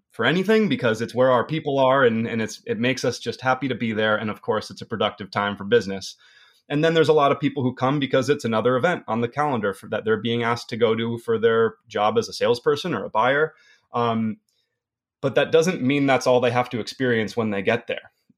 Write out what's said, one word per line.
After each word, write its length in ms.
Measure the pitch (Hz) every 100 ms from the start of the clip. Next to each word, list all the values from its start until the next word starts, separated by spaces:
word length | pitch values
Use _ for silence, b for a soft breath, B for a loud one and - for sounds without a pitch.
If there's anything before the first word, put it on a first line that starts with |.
| _
for 140 | - 120
anything 420 | 170 190 220 202
because 320 | - 123 110
it's 140 | 117
where 160 | 117 131
our 160 | 123 110
people 320 | 156 147 139
are 260 | 131 139
and, 240 | 123 113 113
and 140 | 113
it's, 200 | 107 - 117
it 120 | 110
makes 280 | 123 127 127
us 120 | -
just 220 | 120 -
happy 280 | 127 131 135
to 60 |
be 180 | 110 113
there. 240 | 107 107 107
And 120 | 107
of 140 | 98
course, 280 | - 107 -
it's 120 | 95
a 40 | -
productive 440 | 107 107 - 95
time 260 | 104 101 98
for 80 |
business. 500 | 101 117 95 98 - b b b b b -
And 160 | 147
then 100 | 165
there's 140 | 165 147
a 40 |
lot 200 | 156 139
of 80 | -
people 240 | 139 139
who 100 | 123
come 240 | 123 131 147
because 300 | 131 135 123
it's 160 | 143
another 320 | 117 110 120 127
event 260 | 175 170 -
on 140 | 113
the 60 | 120
calendar 460 | 139 147 120 101
for, 140 | - 104
that 160 | 107
they're 160 | 104 107
being 240 | 117 120
asked 240 | 117 117 -
to 80 | 113
go 180 | 113
to 240 | 113 117 117
for 180 | - 110
their 380 | 113 113 113 - _
job 280 | 107 107 113
as 120 | 101
a 40 |
salesperson 600 | - 107 120 156 143 175
or 100 | 107
a 60 | 90
buyer. 440 | 110 123 143 156 b b b b
Um, 440 | 120 120 113 110 104 _ _ _ _ _ _ _ _
but 140 | 131
that 160 | 143 139
doesn't 320 | 160 170 165
mean 240 | 127 143 139
that's 220 | 127 135
all 120 | 123
they 120 | 123
have 180 | 123 123
to 80 | 117
experience 580 | 101 - 127 113 104 -
when 140 | 110
they 120 | 101
get 260 | 98 117 -
there. 240 | - - _ _